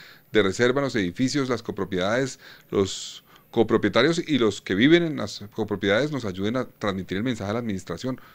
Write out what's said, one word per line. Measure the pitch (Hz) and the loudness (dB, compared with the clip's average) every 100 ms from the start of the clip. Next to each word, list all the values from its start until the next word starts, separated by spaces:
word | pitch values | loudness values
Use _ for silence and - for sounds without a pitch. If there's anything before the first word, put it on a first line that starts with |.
| - - _ | -20 -20 _
de | 107 | 2
reserva | 98 92 120 135 | 4 4 2 2
en | 139 | 0
los | 117 | 0
edificios, | 90 90 127 143 127 | -2 0 0 0 -2
las | 117 | -4
copropiedades, | - 95 92 92 95 120 135 - - - - | -4 -6 -4 -2 0 0 -2 -6 -20 -20 -4
los | 104 95 - - - _ - _ | 0 0 -2 -12 -16 _ -20 _
copropietarios | 117 107 110 101 113 143 170 165 | 0 2 4 2 4 2 2 0
y | 135 | 2
los | 110 - | 2 0
que | - 95 | -2 2
viven | 135 170 | 6 6
en | 170 131 | 4 -4
las | 107 - 101 - | -8 -10 -12 -6
copropiedades | 107 98 98 104 151 | -4 -2 2 2 0
nos | 139 110 | -4 -6
ayuden | 92 101 127 | -4 -4 -4
a | 117 | -6
transmitir | - 107 95 87 92 | -6 -4 -4 -4 -4
el | |
mensaje | 127 110 98 | -4 -6 -4
a | |
la | 113 | -4
administración. | 117 95 - 82 127 131 - | -4 -6 -8 -8 -8 -8 -12